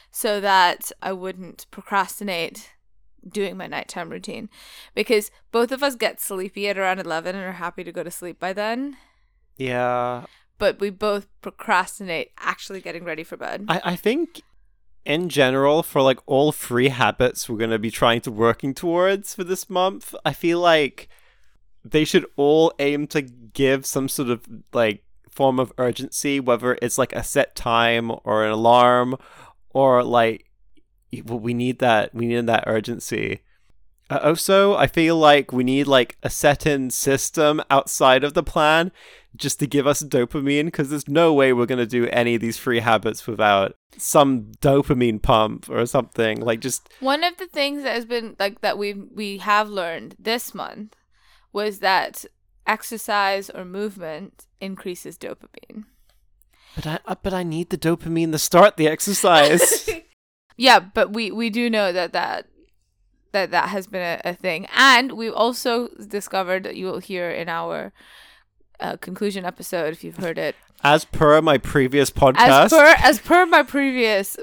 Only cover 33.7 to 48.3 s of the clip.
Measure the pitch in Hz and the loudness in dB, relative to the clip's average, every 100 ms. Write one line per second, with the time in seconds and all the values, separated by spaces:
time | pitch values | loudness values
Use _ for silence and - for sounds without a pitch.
33.7 | _ - _ - 139 147 165 - 196 196 | _ -20 _ -8 -2 0 0 2 2 4
34.7 | 202 139 - 160 165 151 147 - 127 127 | 2 0 2 0 4 6 6 2 -2 0
35.7 | 135 139 135 123 - 131 - 151 139 156 | 0 2 2 2 -4 -8 0 2 2 0
36.7 | 143 127 - - 139 - - 151 156 - | -2 -2 -4 -2 -2 -2 0 2 2 2
37.7 | 135 - - 135 131 143 165 147 175 151 | 2 2 2 4 4 2 -2 -2 0 2
38.7 | 160 180 - - - _ - 143 - 143 | 2 0 -6 -20 -20 _ -8 -6 -4 -2
39.7 | 143 135 143 147 135 123 151 139 143 165 | 0 2 0 0 -2 0 -2 -2 -2 -2
40.7 | - 139 147 135 147 170 143 135 123 120 | -4 -4 -6 -2 2 4 4 4 4 0
41.7 | 127 117 123 117 120 120 117 113 110 - | -2 -2 0 0 0 0 0 -2 -4 -2
42.7 | 117 117 110 110 104 - 104 107 98 98 | 0 2 2 0 -6 -8 0 4 4 2
43.7 | - _ - - 160 139 127 107 - 147 | -4 _ -12 0 4 4 2 -6 -2 2
44.7 | 139 - 135 120 107 - 113 107 110 - | 2 2 0 0 0 2 2 2 -4 -8
45.7 | 120 120 139 113 - 113 110 117 113 131 | -4 -2 -2 -4 -2 -2 -2 -2 -4 -4
46.7 | - - _ 262 294 349 349 370 311 277 | -8 -10 _ -4 -2 -2 -6 -10 -6 -4
47.7 | 285 269 226 226 240 220 | -4 -6 -6 -6 -8 -8